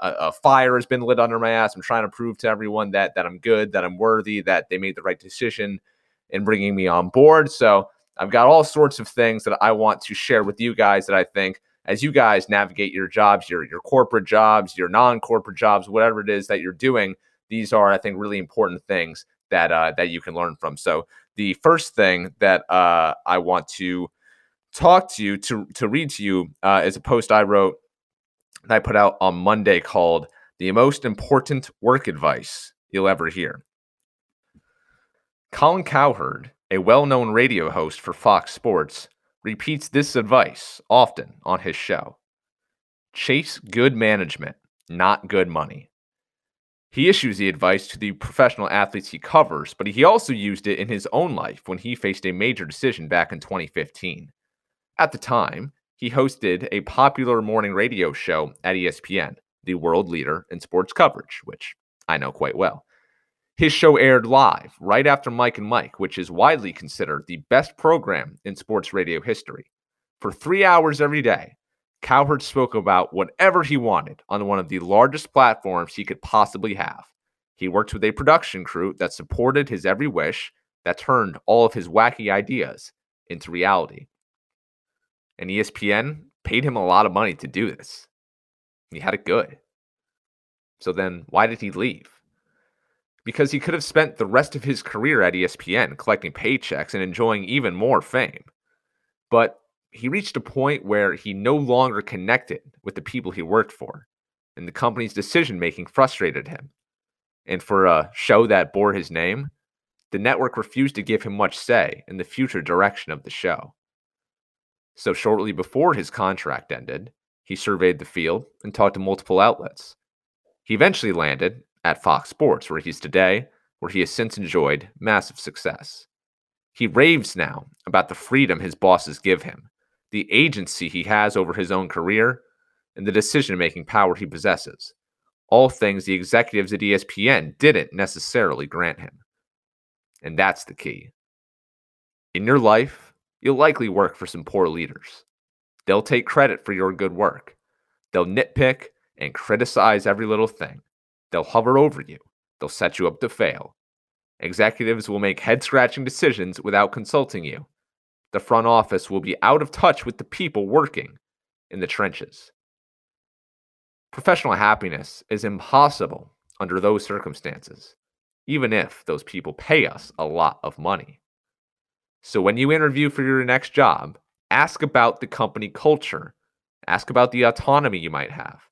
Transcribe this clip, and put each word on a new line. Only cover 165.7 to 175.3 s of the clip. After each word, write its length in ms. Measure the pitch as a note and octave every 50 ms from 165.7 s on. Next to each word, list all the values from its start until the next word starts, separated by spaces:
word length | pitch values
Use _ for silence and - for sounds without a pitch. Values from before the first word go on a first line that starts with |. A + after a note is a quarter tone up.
| - - C#3+ D3 - - F#2 - - - - _ _ _ _ _ _ -
under 200 | G2 F2+ F#2 F#2
those 260 | F#2 G#2 G#2+ G2+ -
circumstances, 920 | - G2+ G2 - - C#2+ - - D#2+ - - - - - - - _ _ _ _ _ _ _ _ _ _ _ _
even 260 | - C#3+ D3 C3 A2+ A2
if 320 | G#2 E2+ - - - _
those 160 | - D#2 D2
people 320 | - - - F#2 - D#2 D2
pay 320 | - - - D#3 D#3 G#2
us 260 | - - - - - -
a 80 | - D#2+
lot 340 | D2+ D#2 E2+ D#2+ C#2+ - - -
of 160 | D2+ - -
money. 400 | D2+ F2+ G2 F2 - - - _ _ _ _ _ _ _ _ _ _ _ _ _ _ _ _ _ _ _ _ _ _
So 180 | - - G#2+
when 160 | F#2 G2 A2
you 140 | A#2+ C3+ C#3
interview 400 | D#3 D#3 D#3 D3 C3 C#3+ D3 C#3+
for 100 | C#3+ -
your 220 | C3+ C3 C3+ C3 B2+
next 260 | B2 B2 C3 - -
job, 460 | - D3 C3+ G#2+ D2 - - D2+ - _ _ _ _ _ _ -
ask 320 | - C3 D3+ E3 - -
about 380 | D3+ C#3 - B2+ A#2 A#2 - -
the 80 | -
company 420 | -